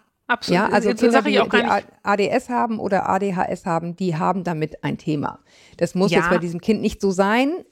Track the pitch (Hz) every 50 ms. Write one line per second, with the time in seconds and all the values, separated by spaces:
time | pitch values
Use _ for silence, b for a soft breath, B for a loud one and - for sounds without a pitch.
0 | _ _ _ _ _ _ 247 233 - - 175 175 208 - - - 233 214 247 220
1 | 247 240 233 269 - 294 - 202 226 226 - 240 233 233 214 202 - - _ _
2 | _ - 202 208 202 - - 254 - - 247 240 240 226 220 208 - 196 196 185
3 | - - - 190 202 202 180 180 - - - 180 - 185 165 165 165 170 170 -
4 | 190 180 165 156 180 180 180 196 175 180 170 151 156 151 - - - 147 143 -
5 | - 165 151 147 135 - - - b b b b b b b b 170 170 - 185
6 | 190 185 170 - 165 175 180 175 165 175 170 175 - - 214 - 120 208 - -
7 | - 196 190 175 196 196 214 240 262 277 330 370 - -